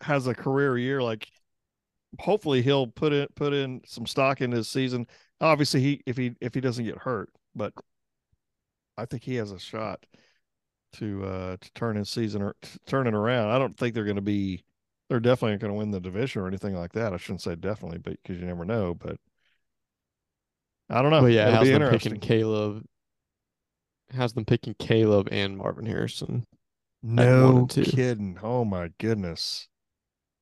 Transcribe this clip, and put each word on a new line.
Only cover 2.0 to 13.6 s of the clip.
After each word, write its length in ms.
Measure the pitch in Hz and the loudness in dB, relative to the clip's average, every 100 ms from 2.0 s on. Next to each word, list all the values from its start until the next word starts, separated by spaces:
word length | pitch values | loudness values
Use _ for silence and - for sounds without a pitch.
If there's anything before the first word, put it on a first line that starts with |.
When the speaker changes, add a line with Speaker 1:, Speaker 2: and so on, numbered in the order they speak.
| _ - | _ -8
Speaker 1:
hopefully 420 | - 208 156 131 | -2 0 2 2
he'll 260 | 123 139 123 | 4 2 0
put 260 | - 156 | -2 0
in, 140 | 143 139 - | 0 -2 -4
put 180 | 147 | -2
in 280 | 143 135 127 - | -2 -4 -8 -14
some 220 | - 113 | -12 -6
stock 340 | - 135 135 | 0 0 2
in 100 | 127 | -2
his 180 | 120 110 | -2 -2
season. 380 | 135 131 123 120 _ _ _ | -2 -2 -2 -6 _ _ _
Obviously, 400 | 160 147 147 147 | 2 2 2 2
he, 220 | 139 143 - | 0 -2 -4
if 120 | 127 | -4
he, 180 | 127 123 | -4 -6
if 120 | 120 | -6
he 80 | 135 | -4
doesn't 240 | 131 120 110 | -4 -4 -6
get 140 | - | -6
hurt, 320 | 131 113 87 _ _ 110 | -6 -6 -8 _ _ -10
but 180 | 104 - - _ _ _ _ _ _ _ _ _ _ - | -10 -10 -20 _ _ _ _ _ _ _ _ _ _ -14
I 80 | 117 | -10
think 180 | 127 | -10
he 120 | - 123 | -6 -6
has 160 | 104 | -6
a 80 | 92 | -10
shot 460 | - 113 107 92 _ _ _ _ _ _ _ _ _ | -12 -8 -8 -10 _ _ _ _ _ _ _ _ _
to, 320 | - 110 98 98 | -10 -8 -6 -6
uh, 320 | 95 92 92 | -8 -8 -10
to 120 | - | -14
turn 220 | - 117 107 | -8 -4 -4
his 120 | 101 | -6
season 320 | - 110 104 | -4 -4 -4
or 120 | 101 - | -6 -8
to 180 | - - - | -18 -20 -6
turn 200 | 135 123 | -2 0
it 80 | 107 | 0
around. 340 | 110 123 107 | 0 0 0
I 80 | |
don't 180 | 123 | 0